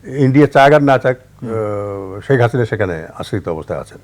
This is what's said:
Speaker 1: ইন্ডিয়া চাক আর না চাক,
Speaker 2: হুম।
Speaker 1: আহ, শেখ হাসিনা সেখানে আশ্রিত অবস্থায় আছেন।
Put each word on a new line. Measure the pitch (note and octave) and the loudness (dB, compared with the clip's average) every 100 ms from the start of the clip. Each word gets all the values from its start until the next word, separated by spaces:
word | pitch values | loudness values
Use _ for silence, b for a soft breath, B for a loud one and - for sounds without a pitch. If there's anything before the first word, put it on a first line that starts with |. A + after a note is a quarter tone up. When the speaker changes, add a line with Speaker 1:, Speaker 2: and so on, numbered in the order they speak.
Speaker 1:
ইন্ডিয়া | - C3+ C3 C3 C#3+ | -10 0 2 4 4
চাক | D3 C#3 | 6 6
আর | D3+ | 6
না | C#3+ C3 | 4 2
চাক, | B2+ C3 _ _ | 0 -4 _ _
Speaker 2:
হুম। | A#2+ | -8
Speaker 1:
আহ, | A2+ G#2+ G2+ G2+ G2 F#2+ G2 - | -6 -6 -6 -8 -10 -12 -14 -2
শেখ | C3+ | 0
হাসিনা | A#2 C3 A#2 | 0 0 -4
সেখানে | G#2 G2 E2 E2 - | -4 -4 -6 -12 -14
আশ্রিত | - G#2+ E2 | -8 -8 -6
অবস্থায় | D#2+ D2+ D#2 | -8 -8 -10
আছেন। | B1+ - | -12 -20